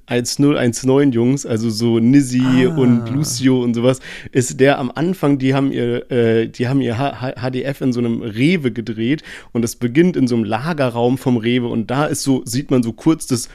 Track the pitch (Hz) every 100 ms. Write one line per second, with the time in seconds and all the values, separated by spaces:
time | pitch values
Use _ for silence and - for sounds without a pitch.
0 | - 123 123 - 143 147 123 113 131 135
1 | 143 117 120 139 - 113 117 107 120 113
2 | 117 143 131 127 131 127 127 160 123 120
3 | 113 135 147 120 131 127 120 117 123 131
4 | - - - - 123 143 135 143 127 -
5 | 165 185 147 143 131 139 139 127 120 120
6 | - 127 113 113 113 - 123 139 120 113
7 | 139 - 127 - 127 127 127 139 139 120
8 | 117 117 113 104 143 185 131 107 110 110
9 | 117 151 - - - 120 117 - 120 127
10 | 180 156 127 120 104 110 147 160 127 117
11 | 123 127 135 120 113 123 120 117 107 127
12 | 151 156 139 131 - 123 143 131 113 110
13 | 160 156 - 120 -